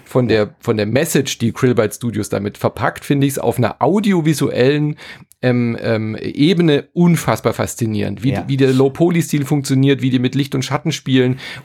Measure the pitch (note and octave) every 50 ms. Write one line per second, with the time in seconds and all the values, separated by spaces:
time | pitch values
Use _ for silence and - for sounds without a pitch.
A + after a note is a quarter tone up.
0 | - - - C3+ B2 A2 A2 G#2+ G#2 - - _ - - A#2 G#2+ G#2 G#2 A2+ C3
1 | E3 D#3+ - D#3 C3+ - - - A#2 A#2 - - - B2+ A#2+ A#2+ A2 G2+ - -
2 | - A#2+ G#2 G#2+ G2+ - - G#2 G2 G#2 - - - A2+ - - - D#3+ - -
3 | - - D3 C#3 C#3 C#3+ C3+ - - A#2 A2+ B2 A#2+ G2+ - - A#2 C#3 F3+ A3
4 | G3+ G3 F#3+ F3 D3+ D#3+ D3+ - C#3+ - - - B2 C3+ D3 D3 D3+ D3 D3+ -
5 | - - - - - _ _ _ - B2+ B2 B2 A#2+ A#2 A#2 - - A2+ A2+ G#2+
6 | A2 A2 A2 - - - - - C#3 E3 G3 E3+ F3 D#3+ D3 C#3 - - _ F3
7 | F3 F3 E3+ C#3 - - A2+ - - A#2 G#2+ - A2 F#2+ - - A#2+ A2+ A2 G#2
8 | G2+ G2+ G2+ F#2+ G2 C3+ - G2 - B2+ C#3 C3 C3+ C3 C3 C3 C3+ C3+ C3+ -
9 | E3 F3 E3+ E3+ D#3 - - D3 C#3 C3 D3+ D3 C3+ - C#3 C3 C3+ C#3 C#3 B2+
10 | A#2+ C3+ B2 B2+ B2 B2+ - C3+ C3+ - - C3+ B2+ - C3+ D3 - D#3+ C#3 -
11 | - - C3 C3 B2 B2+ B2+ C3 - - - -